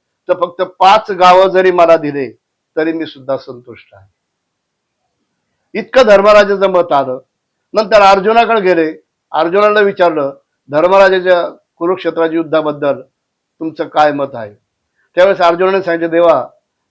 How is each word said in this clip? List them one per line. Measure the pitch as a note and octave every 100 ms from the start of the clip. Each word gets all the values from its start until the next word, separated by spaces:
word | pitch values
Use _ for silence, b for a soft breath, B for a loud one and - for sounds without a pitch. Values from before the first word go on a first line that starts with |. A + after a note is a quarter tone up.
| _ _ -
तर |
फक्त | F3+ F3+ F3 F#3 -
पाच | F#3 G#3+ G#3+
गावं | F#3 F3+ F3+ F#3+
जरी | F3+ F#3
मला | F3+ E3 E3
दिले | D3+ C#3+ B2 - _ _ _ -
तरी | D#3+
मी | E3 D#3
सुद्धा | C#3 C3 C3+
संतुष्ट | - B2 A#2+ A2 _
आहे." | G2+ G2 _ _ _ _ _ _ _ _ _ _ _ _ _ _ _ _
इतकं | G3 A3 B3+ A3
धर्मराजाचं | G3+ G3+ G#3 G3+ G3+ G3
मत | F#3 F3
आलं. | C#3+ C3 C3 - _ _ _ _
नंतर | G3+ G#3 A3
अर्जुनाकडे | G3 G3 F#3+ A3+ A3 A3+
गेले, | F#3 E3+ D#3+ D#3 _ _ _
अर्जुनाला | D3+ E3 F#3+ G#3 G#3
विचारलं, | G3+ G3 F3 D#3 C#3 C#3 _ _ _
"धर्मराजाच्या | D3 F3 G3 F#3+ F#3 F3+ F3 E3 - _ _
कुरुक्षेत्राच्या | E3+ F#3 E3+ E3 E3 D#3+
युद्धाबद्दल | D#3+ D#3 D#3 D3 C#3+ B2+
तुमचं | - _ _ _ _ _ D#3+ D#3 D#3
काय | D#3+ D3+
मत | C#3+ C#3
आहे?" | B2+ G#2+ G#2 _ _ _ _ _ -
त्यावेळेस | F#3+ F3+
अर्जुनाने | F3 E3+ F#3 G3
सांगितलं, | F3 E3+ E3
"देवा, | E3 E3+ D3 A#2+ _ _ _ _